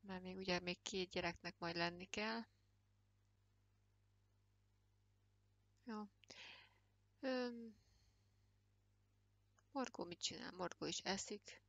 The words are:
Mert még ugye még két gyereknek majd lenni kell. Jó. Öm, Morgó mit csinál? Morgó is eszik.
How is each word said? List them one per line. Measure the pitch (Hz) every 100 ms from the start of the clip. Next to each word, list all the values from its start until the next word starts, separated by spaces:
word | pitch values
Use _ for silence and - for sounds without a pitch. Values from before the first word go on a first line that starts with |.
Mert | 202 185
még | 185 190
ugye | 190 180
még | 180 180
két | - 190 185
gyereknek | 185 180 170 175 -
majd | 170 170
lenni | 170 175 185
kell. | - 214 226 226 _ _ _ _ _ _ _ _ _ _ _ _ _ _ _ _ _ _ _ _ _ _ _ _ _ _ _ _ _ _ _ _ _
Jó. | - 214 208 _ - - - - - - _ _ _ _
Öm, | 269 254 247 233 233 208 - - - _ - _ - _ _ _ _ _ _ _ _ _ _ - _
Morgó | 277 247 -
mit | 170 175
csinál? | - 165 180
Morgó | 180 180 - 147
is | -
eszik. | - 190 - 208 - -